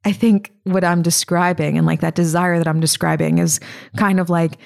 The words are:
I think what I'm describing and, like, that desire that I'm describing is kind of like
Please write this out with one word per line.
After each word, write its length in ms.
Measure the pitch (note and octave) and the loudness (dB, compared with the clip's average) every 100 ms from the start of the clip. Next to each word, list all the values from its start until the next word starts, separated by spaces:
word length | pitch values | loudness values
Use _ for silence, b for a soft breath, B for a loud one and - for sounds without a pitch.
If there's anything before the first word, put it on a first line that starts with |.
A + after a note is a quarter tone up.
| G3+ | -4
I 60 | |
think 400 | F#3+ A#3 G3 - _ | 0 2 2 0 _
what 200 | F#3+ F#3 | -2 0
I'm 180 | F3+ F3 | 2 2
describing 760 | E3+ - - F3 F3+ F3 D3+ D3+ | 0 -2 0 0 0 0 0 0
and, 80 | D#3+ | 0
like, 160 | D#3+ | 0
that 140 | E3 D#3+ | -2 0
desire 420 | E3+ E3+ F3+ E3+ | 0 0 0 0
that 100 | D#3+ | 0
I'm 120 | D#3+ | 0
describing 580 | D#3+ - E3 D#3 D#3+ E3 | -2 -2 -2 0 0 2
is 220 | E3+ - B B B - | 0 -2 B B B -2
kind 220 | G3+ F#3+ | 0 0
of 100 | F3 | 0
like 280 | E3+ E3 - | 0 -2 -4